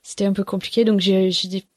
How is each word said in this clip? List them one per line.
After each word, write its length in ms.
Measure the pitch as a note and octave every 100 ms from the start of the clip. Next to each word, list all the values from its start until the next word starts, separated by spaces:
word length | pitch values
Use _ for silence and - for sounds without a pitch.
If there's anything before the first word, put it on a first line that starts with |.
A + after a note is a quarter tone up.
C'était 220 | - - G3
un 80 |
peu 100 | G3
compliqué, 420 | F#3+ G3 - - A3
donc 140 | G3+
j'ai, 320 | F#3 F#3+ F#3+
j'étais 320 | F3 F#3+ F#3+ -